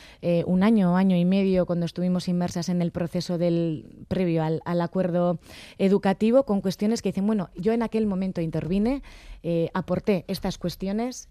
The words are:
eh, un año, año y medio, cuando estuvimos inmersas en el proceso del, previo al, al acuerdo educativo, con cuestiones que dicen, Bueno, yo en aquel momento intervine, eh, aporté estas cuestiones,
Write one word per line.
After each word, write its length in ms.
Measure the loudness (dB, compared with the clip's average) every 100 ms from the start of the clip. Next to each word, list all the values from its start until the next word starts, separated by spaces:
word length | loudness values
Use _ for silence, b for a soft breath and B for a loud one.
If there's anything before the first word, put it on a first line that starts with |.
| B B
eh, 200 | 0 0 2
un 180 | 2
año, 320 | 4 4 4 4
año 200 | 4 4
y 80 |
medio, 420 | 4 4 2 2 2
cuando 200 | 0 -4
estuvimos 400 | -2 -2 -2 0
inmersas 420 | -2 -2 -4 -2
en 140 | 0
el 80 | 0
proceso 480 | -2 -4 -4 -4 0
del, 460 | 2 2 0 -4 -10 -16 -6
previo 340 | -2 0 2
al, 180 | 0 -2
al 160 | -2 -2
acuerdo 580 | -2 -2 0 0 0 -2 B B B B
educativo, 680 | 2 2 2 0 4 4
con 160 | 2 0
cuestiones 400 | -2 -2 -2 -2
que 100 | -2
dicen, 180 | -2 0
Bueno, 220 | -2 -4
yo 180 | -4 -2
en 120 | 0
aquel 220 | 0 0 0
momento 340 | -2 -2 -2
intervine, 640 | -2 -2 -2 0 0 -2 B B B B -2
eh, 220 | 0 0
aporté 500 | -2 -2 -4 0 -2 -2
estas 300 | -6 -6 -6
cuestiones, 720 | -8 -6 -6 -4 -6 -8 -14